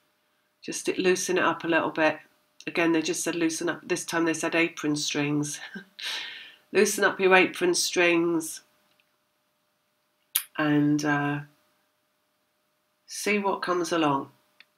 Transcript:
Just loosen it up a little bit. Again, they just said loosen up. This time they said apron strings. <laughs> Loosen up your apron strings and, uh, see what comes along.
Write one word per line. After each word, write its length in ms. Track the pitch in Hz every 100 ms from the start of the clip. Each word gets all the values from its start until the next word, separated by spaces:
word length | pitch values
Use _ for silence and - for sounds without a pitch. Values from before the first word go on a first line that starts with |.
| _ _ _ _ _ _
Just 260 | - 165 - -
loosen 400 | 185 185 - 180
it 60 |
up 200 | 139 160
a 40 | 165
little 220 | 165 -
bit. 280 | 156 156 - - _ _ _ -
Again, 260 | 151 165
they 100 | 165
just 220 | 156 170
said 100 | -
loosen 360 | 170 165 160 170
up. 100 | 151
This 220 | - 175
time 220 | - 170 165
they 80 |
said 200 | 160 165
apron 420 | 165 170 - 151 147
strings. 640 | 147 151 147 147 147 - -
<laughs> 960 | - - - - - - - - - -
Loosen 320 | 190 208 196
up 140 | 196 -
your 160 | 185
apron 400 | 185 175 - 180
strings 840 | 175 - 180 175 170 170 170 160 - _ _ _ _ _ _ _ _ _ _ _ _ _ _ _ _ _ - - -
and, 460 | 151 147 147 151
uh, 360 | 147 147 143 147 147 _ _ _ _ _ _ _ _ _ _ _ _ _ _ _ -
see 320 | - 202 208
what 240 | 196 -
comes 300 | - 180 165
along. 380 | 170 151 139 143 _ _ _ -